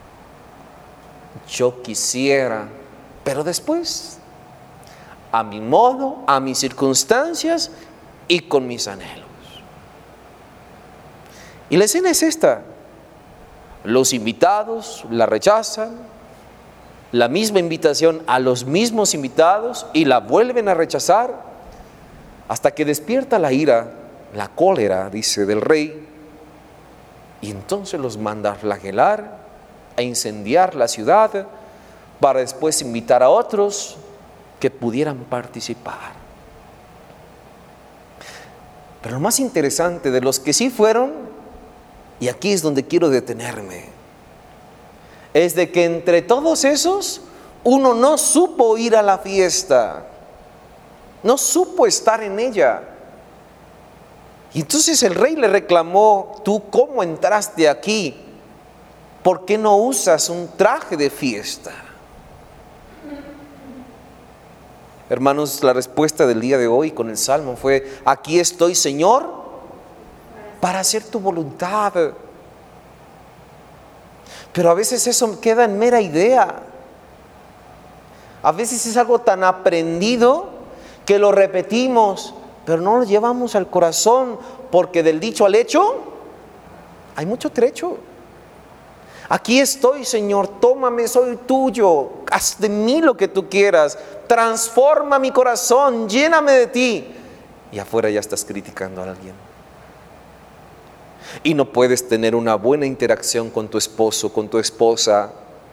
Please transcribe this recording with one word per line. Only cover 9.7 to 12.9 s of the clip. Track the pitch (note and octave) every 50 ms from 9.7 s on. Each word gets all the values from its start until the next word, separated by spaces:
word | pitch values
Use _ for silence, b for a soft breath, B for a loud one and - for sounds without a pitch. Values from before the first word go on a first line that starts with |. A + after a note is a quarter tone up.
| - - - - - - - - - - - - - - - - - - - - - - - - - - - - - - - B B B B B B B B -
Y | D3
la | F3 G#3
escena | - - F4 F#4 F4+
es | D#4 - D#4+
esta. | D#4+ D4+ - - D3+ A#2+ G#2 - - - - - -